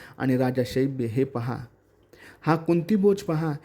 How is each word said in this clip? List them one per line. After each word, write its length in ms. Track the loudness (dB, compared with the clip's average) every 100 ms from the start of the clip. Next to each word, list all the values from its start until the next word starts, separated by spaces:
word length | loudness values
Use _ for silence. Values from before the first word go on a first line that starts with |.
| -18 -4
आणि 180 | 0 2
राजा 260 | 2 0 0
शैब्य 380 | 0 -2 -2
हे 200 | -4 -2
पहा. 340 | -2 -2 -6 -8 -10 _ _ _ _ -20 -20 -6
हा 160 | 0 0
कुंतीभोज 640 | 2 0 2 4 4 2
पहा, 320 | 0 -2 -2 -4